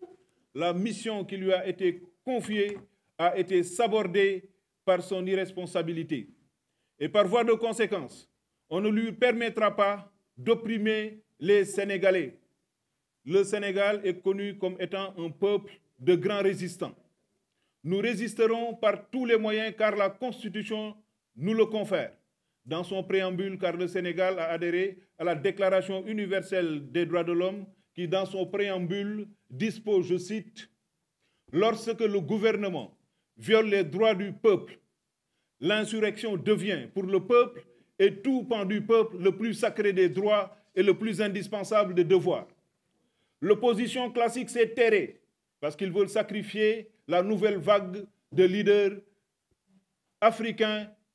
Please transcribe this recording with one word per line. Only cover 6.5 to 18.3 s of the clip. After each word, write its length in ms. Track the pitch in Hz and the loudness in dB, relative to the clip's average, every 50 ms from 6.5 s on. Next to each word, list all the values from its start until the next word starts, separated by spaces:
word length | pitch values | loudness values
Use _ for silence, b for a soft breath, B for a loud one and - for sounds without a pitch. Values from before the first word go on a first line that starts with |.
| _ _ _ _ _ _ _ _ _ - | _ _ _ _ _ _ _ _ _ -8
Et 80 | 143 | -6
par 200 | 156 - 208 208 | 2 2 2 4
voie 160 | 185 208 240 233 | 4 2 2 4
de 100 | 240 226 | 2 2
conséquence, 760 | 220 226 226 214 - 220 - 208 180 139 117 - - - _ _ _ _ _ _ _ _ | 2 0 -2 -2 -2 -2 -2 -2 -4 -6 -10 -14 -20 -20 _ _ _ _ _ _ _ _
on 140 | _ 156 185 | _ -4 -2
ne 80 | 208 214 | 0 0
lui 220 | 208 220 226 226 | 0 0 0 -2
permettra 640 | 185 - 247 247 233 233 233 226 226 226 214 202 208 | 0 2 2 2 2 2 -2 -4 -2 0 0 0 2
pas 360 | 208 202 196 202 202 - - _ _ _ _ _ | 2 2 0 0 -4 -8 -16 _ _ _ _ _
d'opprimer 840 | 123 123 220 233 226 226 214 226 208 208 220 220 214 214 214 214 214 _ _ _ _ | -4 0 0 0 2 0 -2 -4 -2 0 0 0 -2 -4 -6 -10 -16 _ _ _ _
les 260 | 143 185 208 208 190 | 2 4 4 4 4
Sénégalais. 760 | 196 - 196 202 208 196 185 180 190 190 180 151 123 - _ _ _ _ _ _ _ _ _ _ _ _ _ _ _ _ _ _ | 2 -2 -4 -4 -2 -2 2 2 2 2 2 0 -4 -8 _ _ _ _ _ _ _ _ _ _ _ _ _ _ _ _ _ _
Le 180 | 131 170 196 196 | 0 2 2 2
Sénégal 580 | 196 214 208 202 202 185 196 202 202 214 208 202 | 2 0 -2 -2 -2 0 2 2 2 0 0 -2
est 200 | 185 175 180 - | -4 -4 -2 -2
connu 340 | 190 196 196 202 202 202 | -2 -2 -2 -4 -6 -6
comme 180 | 202 196 185 185 185 | -4 -6 -6 -4 -6
étant 340 | 185 - 202 190 196 190 196 175 | -6 -6 -6 -6 -8 -8 -8 -8
un 100 | 170 165 | -10 -10
peuple 440 | 143 - 202 202 208 202 202 - - - _ _ _ - | -4 -2 0 0 0 0 -4 -8 -18 -20 _ _ _ -2
de 160 | 127 160 180 | 2 2 2
grands 260 | 170 - 196 208 202 | 4 2 0 -2 0
résistants. 540 | 196 196 190 143 180 170 - - 180 113 - _ _ _ _ _ _ _ _ _ _ _ _ _ _ _ _ _ - | 0 0 0 -2 -6 -10 -8 -8 -10 -10 -10 _ _ _ _ _ _ _ _ _ _ _ _ _ _ _ _ _ -6
Nous 160 | 151 185 196 | -4 -2 -2
résisterons 720 | 208 233 240 185 233 214 | 0 -2 -2 -4 -6 -6